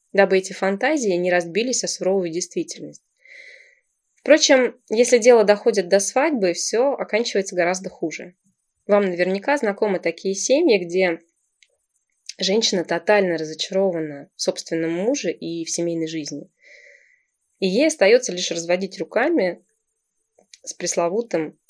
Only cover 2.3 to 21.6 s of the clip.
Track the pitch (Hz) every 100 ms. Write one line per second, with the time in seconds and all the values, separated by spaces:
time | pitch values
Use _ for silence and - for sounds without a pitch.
2.3 | 160 180 190 156 - 147 151 _ _ _
3.3 | - - - _ _ _ _ _ _ 254
4.3 | 302 - 262 240 - - 214 240 240 226
5.3 | 240 202 208 240 202 175 190 196 254 311
6.3 | 269 185 170 - 220 277 262 - 214 233
7.3 | 202 196 180 175 185 190 - 165 - 180
8.3 | - _ _ _ _ - 202 196 175 180
9.3 | 196 202 285 220 196 214 180 170 - 190
10.3 | 196 - 269 339 202 175 180 185 165 _
11.3 | _ _ _ _ _ _ _ _ _ -
12.3 | - 185 214 214 190 165 170 - 208 190
13.3 | 160 156 156 - 190 196 170 156 143 147
14.3 | - - 185 - 165 165 170 208 285 185
15.3 | - 165 170 160 - 170 165 160 160 147
16.3 | 147 - _ _ - - _ _ _ _
17.3 | _ _ _ 190 196 311 311 196 240 233
18.3 | 180 180 170 170 180 190 - 165 214 277
19.3 | 320 185 175 _ _ _ _ _ _ _
20.3 | _ _ - - - 180 - 170 202 233
21.3 | 165 156 -